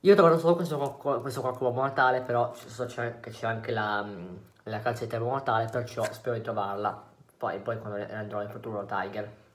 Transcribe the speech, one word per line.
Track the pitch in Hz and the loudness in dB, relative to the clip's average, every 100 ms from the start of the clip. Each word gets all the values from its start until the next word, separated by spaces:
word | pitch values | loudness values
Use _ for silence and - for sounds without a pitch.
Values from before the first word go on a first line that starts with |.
Io | 185 | 10
ho | 202 | 10
trovato | 170 165 | 10 8
solo | 165 | 6
questo | 170 175 147 | 4 2 -2
qua, | 139 - 143 127 | -2 -4 -2 -2
questo | 131 120 | -2 -4
qua | 127 123 | -4 0
come | 127 | 0
Buon | 123 135 | 2 0
Natale, | 135 131 127 | 4 4 4
però | 127 120 120 | 2 2 2
so | - - - | -2 -16 -8
c'è, | 123 - 120 117 | -8 -4 -6 -6
che | - | -14
c'è | 113 117 | -6 -4
anche | 113 110 | -4 -2
la, | 113 107 104 104 101 87 90 - _ | -2 0 -2 -4 -8 -12 -14 -18 _
la | - 107 | -8 -4
calzetta | 117 117 113 113 | -2 -4 -4 -2
Buon | 117 135 | -2 -2
Natale, | 135 110 113 | 2 2 2
perciò | 127 120 - 113 | -2 -4 -4 -4
spero | - - 117 | -4 -4 -4
di | |
trovarla. | 113 107 98 101 104 - - _ - _ | -4 -4 -4 -2 -2 -4 -14 _ -20 _
Poi, | 113 92 | -6 -4
poi | 101 113 | -4 -6
quando | 107 104 104 | -6 -8 -6
andrò | 107 104 104 | -8 -6 -6
in | 104 | -6
futuro | 101 117 107 | -8 -8 -6
Tiger. | 98 98 95 104 104 - _ | -4 -4 -4 -6 -10 -12 _